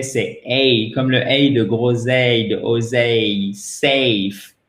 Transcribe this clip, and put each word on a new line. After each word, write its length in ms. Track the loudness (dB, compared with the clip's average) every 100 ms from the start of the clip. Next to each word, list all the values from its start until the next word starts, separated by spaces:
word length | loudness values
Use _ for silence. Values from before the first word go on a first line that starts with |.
C'est 380 | -2 -2 -4 -6 -2
A, 480 | 2 4 2 0
comme 160 | -2 0
le 120 | 0
A 280 | 2 2 4
de 120 | 2
groseille, 840 | 0 0 0 0 0 0 2 2 0
de 80 | -2
oseille, 960 | -2 -2 0 0 2 2 0 0 -4
safe. 1000 | -6 -12 -4 0 2 2 0 -2 -6 -14 _